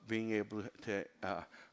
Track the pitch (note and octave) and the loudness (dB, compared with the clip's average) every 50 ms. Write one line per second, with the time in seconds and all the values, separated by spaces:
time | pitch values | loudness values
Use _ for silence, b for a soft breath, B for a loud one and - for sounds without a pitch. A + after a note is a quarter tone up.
0 | - A2+ A2+ A2+ A2+ A2+ A2 G#2 G2+ G#2 G#2+ G#2+ G2 B2+ - - - A#2 G2+ G2 | -4 0 2 2 4 4 4 4 2 2 -2 -4 -4 -4 -8 -6 -2 0 0 0
1 | - - - - - B2+ F#2+ E2 - - B B B B | 0 -4 -8 -4 -2 -2 -2 -2 -4 -8 B B B B